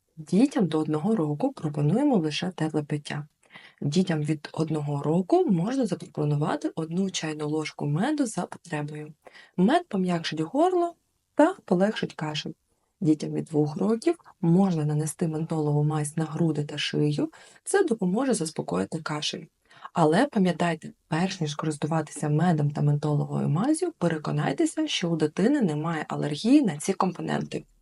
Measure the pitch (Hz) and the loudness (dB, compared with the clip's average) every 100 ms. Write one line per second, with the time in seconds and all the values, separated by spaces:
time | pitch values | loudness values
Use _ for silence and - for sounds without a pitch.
0 | _ - 156 180 277 277 170 156 151 151 | _ -20 0 4 4 2 0 0 0 0
1 | 180 226 151 147 294 - 151 147 147 208 | 0 0 0 0 -2 -4 -6 0 2 2
2 | 294 226 156 147 180 180 156 151 147 147 | 4 2 0 -2 -6 -4 -4 -2 -4 -6
3 | - 147 147 _ _ - - - 143 156 | -6 -10 -10 _ _ -20 -20 -8 -2 0
4 | 180 156 151 156 - - 160 156 147 143 | 2 0 -2 -4 -6 -4 -2 -2 -2 -2
5 | 143 170 185 349 349 175 190 269 226 165 | 0 0 4 2 4 2 0 0 0 -2
6 | - - 147 147 165 294 311 - 160 175 | -6 -4 0 0 0 -2 -4 -6 -4 -2
7 | 196 185 156 151 151 156 151 - 147 151 | -2 -2 -6 -4 -2 -2 -4 -4 -2 0
8 | 247 302 247 - - - - 151 147 151 | 0 0 -2 -4 -6 -8 -8 -8 -6 -10
9 | 151 - - - - - 190 330 - 196 | -14 -18 -20 -20 -8 2 4 4 0 -2
10 | 185 170 165 151 160 269 359 359 339 339 | 0 -2 -2 -4 -2 2 2 2 0 -4
11 | _ _ _ - 311 392 - 180 202 220 | _ _ _ 2 4 2 0 2 2 0
12 | - - 156 151 160 - _ _ _ - | -6 -6 -6 -6 -8 -12 _ _ _ -2
13 | 156 151 156 151 151 151 151 151 196 226 | 2 2 0 -6 -2 0 0 0 0 0
14 | 339 339 - - 165 175 196 165 147 151 | 0 -4 -6 -2 4 4 4 2 0 0
15 | 156 - 170 156 160 160 147 147 147 156 | -2 -2 -2 -2 -2 0 2 2 2 2
16 | 147 - 156 156 165 151 147 147 - 147 | -2 -4 -4 0 0 0 -4 -6 -4 0
17 | 151 151 320 - - - - 392 381 220 | 0 0 -2 -6 -20 -18 -2 0 2 0
18 | 180 202 269 233 160 - 143 170 190 160 | 0 0 0 0 -2 -6 -4 -2 -2 -4
19 | 156 151 151 - 160 _ _ - - - | -6 -6 -6 -8 -12 _ _ -20 -6 2
20 | 156 170 285 226 185 156 175 156 - - | 4 6 4 4 2 2 0 -2 -8 -20
21 | - 156 185 - 151 147 156 151 151 160 | -6 -2 -2 -2 -6 -4 -4 -2 -2 -2
22 | 151 - 151 151 180 156 147 147 147 147 | -4 -4 0 2 4 2 0 0 2 2
23 | 151 147 143 143 143 147 254 311 359 - | 0 0 0 -2 0 2 2 0 -2 -2
24 | 170 156 151 147 - - 320 - 311 - | -2 -2 -2 -2 -2 0 -2 -2 -4 -2
25 | 170 165 226 - 208 294 196 147 160 160 | -2 0 0 2 2 2 2 0 -2 -4
26 | - 147 147 151 220 294 233 151 - 190 | -4 -4 -4 -2 4 4 4 0 -2 0
27 | 185 - 160 147 147 151 - _ | 0 -2 -4 -4 -4 -8 -10 _